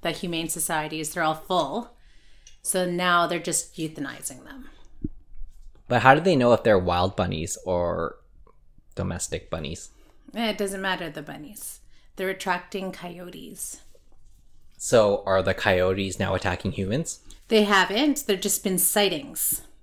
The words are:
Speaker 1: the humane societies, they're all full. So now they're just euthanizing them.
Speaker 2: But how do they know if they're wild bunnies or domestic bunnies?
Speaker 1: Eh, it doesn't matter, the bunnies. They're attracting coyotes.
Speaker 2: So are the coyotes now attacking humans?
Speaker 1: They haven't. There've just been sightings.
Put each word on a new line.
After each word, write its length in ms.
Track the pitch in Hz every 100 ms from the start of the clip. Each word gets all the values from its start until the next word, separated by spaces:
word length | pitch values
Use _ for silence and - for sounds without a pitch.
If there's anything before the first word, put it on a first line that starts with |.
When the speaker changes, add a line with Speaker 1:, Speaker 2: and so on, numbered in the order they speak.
Speaker 1:
the 100 | 170
humane 380 | 156 180 165 160
societies, 640 | 170 - 160 151 156 151 -
they're 80 |
all 100 | 160
full. 640 | 160 - 185 143 175 233 - - - - - - -
So 240 | - 190 180
now 380 | 175 180 175 170
they're 140 | 175
just 360 | 170 160 - -
euthanizing 680 | 160 156 135 120 - 127
them. 260 | - 269 254 - - - - - - - - - - - -
Speaker 2:
But 160 | 120
how 100 | 123
do 80 | 143
they 140 | 175 156
know 180 | 120
if 80 | 117
they're 140 | 120 101
wild 380 | 90 87 95 -
bunnies 420 | 90 80 80 - -
or 520 | 90 87 85 82 - - - - - - - _
domestic 560 | - 92 87 - 80 -
bunnies? 400 | 85 73 - - - - - - -
Speaker 1:
Eh, 160 | 233
it 80 | 214
doesn't 200 | 202 196
matter, 260 | 190 180 170
the 140 | 156
bunnies. 560 | 151 147 151 214 - - - - - -
They're 140 | 190
attracting 640 | 190 196 180 180 196 190
coyotes. 920 | 180 175 175 180 180 - - - - - - - - - - - - - -
Speaker 2:
So 460 | - 123 107 101 -
are 160 | 95
the 140 | 92 95
coyotes 640 | 110 92 92 95 95 92
now 160 | 95 95
attacking 380 | 98 87 101
humans? 480 | 87 95 120 165 - - - -
Speaker 1:
They 160 | 220
haven't. 640 | 202 202 180 202 294 262 -
There've 120 | 190
just 240 | - -
been 140 | 208 185
sightings. 840 | - - 202 165 - - - - - -